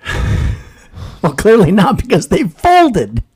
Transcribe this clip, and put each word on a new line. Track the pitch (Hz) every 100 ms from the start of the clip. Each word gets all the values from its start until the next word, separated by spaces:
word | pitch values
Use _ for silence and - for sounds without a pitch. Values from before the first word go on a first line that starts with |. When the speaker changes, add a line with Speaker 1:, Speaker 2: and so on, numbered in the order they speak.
Speaker 1:
<laughs> | - - - - - - - - _ - - -
Speaker 2:
Well, | 165
clearly | 135 208 226 175
not, | 196 180 -
because | - - -
they | 196
folded. | 220 - 349 359 330 202 104 117 -